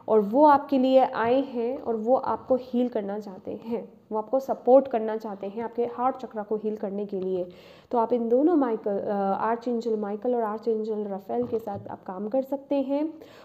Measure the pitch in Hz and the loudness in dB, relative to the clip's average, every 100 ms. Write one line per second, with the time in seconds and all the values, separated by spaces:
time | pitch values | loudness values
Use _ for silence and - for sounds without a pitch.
0 | - 214 202 247 302 277 285 269 262 262 | 2 2 4 6 8 6 4 2 6 6
1 | 254 - 233 262 277 233 233 285 - 226 | 6 2 2 2 0 -4 -4 -4 -4 -2
2 | 220 262 - 220 - 254 254 240 247 226 | 2 2 2 -4 0 0 0 -2 0 -2
3 | 196 208 208 185 - 208 226 226 - - | -4 -6 -10 -14 -12 -12 -8 -8 -8 -16
4 | - 214 214 262 262 214 - 269 269 226 | -8 -6 -2 -2 -2 0 6 8 6 0
5 | 220 220 220 196 196 214 226 226 240 240 | -2 -6 -8 -10 -10 -8 -6 -4 -4 -2
6 | 226 247 220 220 208 214 214 214 202 202 | -2 -2 -6 -10 -6 -4 -4 -6 -6 -6
7 | 202 196 185 185 180 - - - - 247 | -6 -6 -4 -4 -6 -12 -20 -20 -4 -2
8 | 226 247 233 247 302 330 254 220 208 196 | 2 0 2 4 4 4 2 0 -2 -2
9 | - 202 196 196 220 233 247 233 233 214 | -2 -2 0 0 -2 -2 -2 -2 -2 -2
10 | 202 208 247 240 214 220 233 220 220 214 | -2 -4 -2 0 -2 -2 -2 -2 -2 -4
11 | 202 190 202 240 240 226 214 202 - - | -6 -8 -6 -4 -4 -4 -6 -10 -10 -14
12 | - 185 208 262 262 277 277 285 269 277 | -12 -8 -4 -2 -2 -6 -2 -2 0 -2
13 | 311 - - - | -4 -8 -20 -20